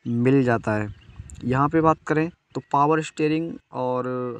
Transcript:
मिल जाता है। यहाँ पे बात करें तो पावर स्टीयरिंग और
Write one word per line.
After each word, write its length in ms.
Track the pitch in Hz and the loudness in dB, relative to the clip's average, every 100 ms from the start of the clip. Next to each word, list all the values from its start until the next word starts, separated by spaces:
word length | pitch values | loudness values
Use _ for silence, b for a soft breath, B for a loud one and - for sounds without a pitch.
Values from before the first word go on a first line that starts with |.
| 123 | -4
मिल 380 | 117 127 139 | 0 4 4
जाता 300 | 123 113 - | 4 2 0
है। 200 | 107 104 - - - - - | -2 -4 -10 -20 -20 -20 -10
यहाँ 240 | 120 127 147 | -2 0 2
पे 100 | 165 | 2
बात 160 | 160 156 - | 2 2 0
करें 220 | 151 165 - _ 135 | -2 -2 -6 _ -12
तो 60 | - | -2
पावर 300 | 143 147 160 | 2 2 2
स्टीयरिंग 480 | 151 - 151 156 165 - _ | -2 -2 0 0 -4 -10 _
और 340 | 131 127 127 123 127 123 | -6 -4 -4 -4 -6 -6